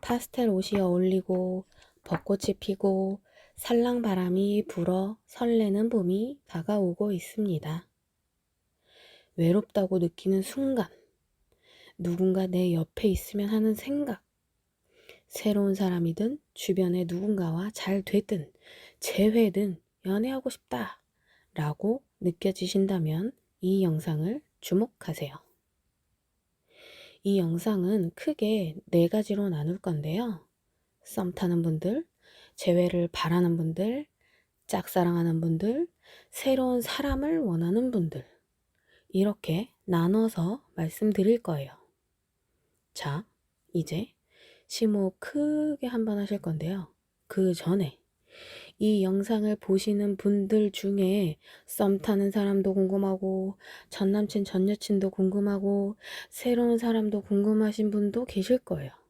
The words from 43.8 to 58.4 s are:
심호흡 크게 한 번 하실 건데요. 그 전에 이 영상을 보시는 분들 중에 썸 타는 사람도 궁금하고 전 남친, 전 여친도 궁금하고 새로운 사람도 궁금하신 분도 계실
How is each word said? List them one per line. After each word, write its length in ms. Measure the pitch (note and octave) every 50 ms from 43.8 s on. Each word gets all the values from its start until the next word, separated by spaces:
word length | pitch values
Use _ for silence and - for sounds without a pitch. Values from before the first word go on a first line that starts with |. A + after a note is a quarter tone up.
| D#3 - D3+ E3 A3 - _ _ _ _ _ _ - - - _ _ _
심호흡 500 | - - A#3 A3 G#3 G3+ G3 F#3 - _
크게 680 | - - - D4 D4 D4+ D4+ D4+ D4+ D4+ D4 C#4+ -
한 180 | B3 A#3+ A#3 A3+
번 140 | A3 G#3 G3+
하실 220 | G3+ G3+ G#3+ G3
건데요. 540 | - E3+ D#3+ D3+ D3+ D#3+ F#3+ G3 F3 - _ _ _ _ _ _ _
그 260 | _ - - F#3+ F#3 F3
전에 460 | E3+ - E3 F3+ G3+ F#3 C#3 - _ _ _ _ _ _ _ - - - - - - - - _ _
이 220 | G#3 G#3+ G#3+ G#3 F#3+
영상을 520 | F#3 F#3+ G3 G3+ G#3+ A3+ G#3+ G#3+ G#3+ G#3+
보시는 600 | G#3 - - F#3+ F#3+ - - G#3 G3+ G#3 G3+ G3+
분들 540 | F#3+ - G3+ G3+ G3+ G3 G3 A3 G#3+ G#3+ G#3
중에 640 | - - - G3 G3+ G3+ F#3+ F#3 F#3+ G#3 G3 E3 D#3 _ _ - - - _
썸 320 | _ - - G#3+ G3 G3+ F#3+
타는 320 | - - G#3 G3 G3 G3
사람도 440 | G3 A3 G3+ G3+ G3+ G3 F#3+ G3 F#3+
궁금하고 840 | G3 F#3+ F#3 F#3+ G3 G3 G3 F#3+ F#3+ F#3+ F#3+ F#3+ F#3+ F#3+ F#3+ G3 _ - - - - - _
전 220 | - - G3+ F#3+ G3
남친, 320 | G#3 G#3+ G3+ - G#3+ G3
전 240 | - - F#3 F#3+ G3
여친도 420 | G#3 G3+ - - G#3 G3 F#3+ F#3+
궁금하고 840 | - - F#3+ F#3+ F#3+ G3+ G3+ G3+ G3+ G3 G3 G3 G3+ G3+ G3+ G3 G#3+ _ - - - - - -
새로운 480 | - - - B3 B3 A#3 A#3+ A#3+ A#3 A3+
사람도 440 | A#3 A#3 A3+ A3+ A3 G#3+ G#3 G#3 G3
궁금하신 680 | - G#3 G3+ G3+ G#3+ G#3+ G#3+ G#3+ G#3+ G#3 A3 G#3+ G#3+
분도 340 | G3+ G#3 G#3 G#3 G3 A3+ B3+
계실 340 | - - G3+